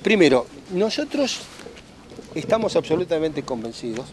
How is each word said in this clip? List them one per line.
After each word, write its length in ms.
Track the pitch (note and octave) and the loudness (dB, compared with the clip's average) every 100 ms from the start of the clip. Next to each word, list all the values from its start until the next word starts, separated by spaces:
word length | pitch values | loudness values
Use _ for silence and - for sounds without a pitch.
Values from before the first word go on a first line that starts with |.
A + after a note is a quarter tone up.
Primero, 440 | G3+ G#3+ D3+ B2+ - - - | 2 6 8 6 2 -10 -6
nosotros 720 | F3+ G#3+ - D4 C#4 B3+ - - - - - - - - - - | 0 0 -2 -4 -2 -2 -2 -10 -16 -18 -18 -20 -20 -20 -20 -12
estamos 420 | E3 - A3+ G#3 E3+ | -6 0 0 2 0
absolutamente 680 | - D#3+ F3+ D#3+ D#3 D3 | 2 0 0 0 0 -4
convencidos 640 | B2+ B2 A2+ A2+ A#2+ A2+ C#3 | -6 -6 -6 -8 -8 -6 -10